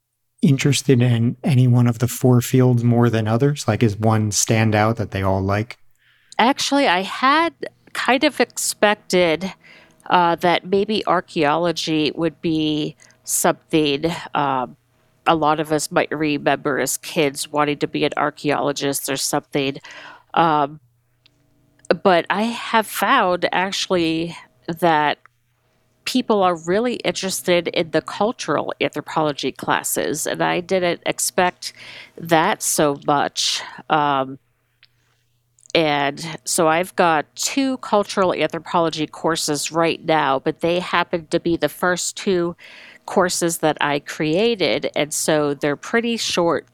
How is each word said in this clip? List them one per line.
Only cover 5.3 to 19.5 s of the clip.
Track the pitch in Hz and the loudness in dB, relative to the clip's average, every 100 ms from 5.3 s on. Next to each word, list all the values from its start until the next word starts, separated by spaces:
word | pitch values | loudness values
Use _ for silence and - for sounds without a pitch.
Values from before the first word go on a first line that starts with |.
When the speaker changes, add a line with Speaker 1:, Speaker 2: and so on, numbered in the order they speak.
| 95 | 0
Speaker 1:
like? | 98 101 110 - _ _ _ _ _ - | 0 -2 -4 -10 _ _ _ _ _ 0
Speaker 2:
Actually, | 226 277 - 277 254 | 0 2 0 0 2
I | 175 | 2
had | 190 - 262 302 330 - - _ _ | -2 -2 2 2 0 -4 -14 _ _
kind | - - 254 | -6 0 2
of | 202 - | 2 0
expected, | 165 - - - 208 208 - 185 175 160 185 - - - _ _ - | -4 -2 -6 2 2 2 0 2 2 0 -4 -12 -20 -20 _ _ 0
uh, | 180 170 170 | 2 2 2
that | 180 165 185 | 2 0 0
maybe | 196 208 220 - | -2 0 -2 0
archaeology | 170 - 175 143 156 175 160 - 156 151 - | -2 -2 -2 0 2 0 -2 -2 0 0 -2
would | 165 156 | -4 -4
be | 175 156 156 151 151 - _ _ - | -4 -2 -2 -2 -4 -8 _ _ -8
something, | - 185 - - 160 151 139 160 170 - | -2 0 0 0 0 2 0 -2 -6 -6
um, | - 139 131 123 - _ _ _ _ - | -2 0 -2 -4 -10 _ _ _ _ 0
a | 165 | 2
lot | 151 156 | 2 0
of | 151 | 0
us | 151 - | -2 0
might | 165 - | -2 -2
remember | 147 156 147 147 139 147 127 | -2 -2 0 0 0 -2 -2
as | 131 - | -2 -4
kids | - 180 143 143 - | -6 0 0 -2 -6
wanting | 147 147 143 | -2 0 0
to | 151 | -4
be | 151 147 | -2 -2
an | - | 0
archaeologist | 147 - 147 139 143 139 143 139 - | -4 -2 -2 0 -2 -2 -4 -4 -4
or | 131 | -4
something. | - 147 - | -2 -4 -2